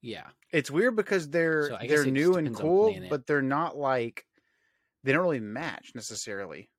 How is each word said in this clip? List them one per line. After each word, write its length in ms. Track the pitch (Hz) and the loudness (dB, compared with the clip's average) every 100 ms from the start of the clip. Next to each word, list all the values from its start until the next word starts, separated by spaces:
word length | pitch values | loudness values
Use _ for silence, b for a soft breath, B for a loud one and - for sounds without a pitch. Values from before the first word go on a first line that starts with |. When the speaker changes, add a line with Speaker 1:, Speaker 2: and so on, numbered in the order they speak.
Speaker 1:
Yeah. 300 | 120 101 - _ _ | -12 -12 -14 _ _
Speaker 2:
It's 180 | 160 135 | -2 0
weird 260 | 147 240 220 | 0 2 0
because 340 | 196 196 151 | 0 -2 0
they're, 420 | 165 165 156 147 | 0 2 2 -2
Speaker 1:
So 20 | |
I 120 | - 120 | -4 2
guess 180 | 151 | 4
Speaker 2:
they're 0 | |
Speaker 1:
it 80 | 135 | 4
Speaker 2:
new 200 | 135 165 | 4 4
Speaker 1:
just 0 | 185 | 4
Speaker 2:
and 160 | 147 | 0
Speaker 1:
depends 80 | 113 | -2
on 100 | 156 | 2
Speaker 2:
cool, 240 | 185 214 | 4 4
Speaker 1:
planet. 260 | 190 185 147 | 2 -4 -6
Speaker 2:
but 60 | 127 | 0
they're 160 | 147 | 0
not, 340 | 131 143 165 139 | 2 0 -2 -2
like, 500 | 139 131 117 - _ _ _ _ _ _ _ _ | 0 0 -2 -8 _ _ _ _ _ _ _ _
they 80 | 135 | 0
don't 100 | 143 | 2
really 180 | 180 143 | 2 -2
match 540 | 107 113 160 95 - | -4 -8 -8 -10 -14
necessarily. 760 | 123 - 110 - 98 95 76 101 | -14 -12 -10 -8 -8 -8 -12 -16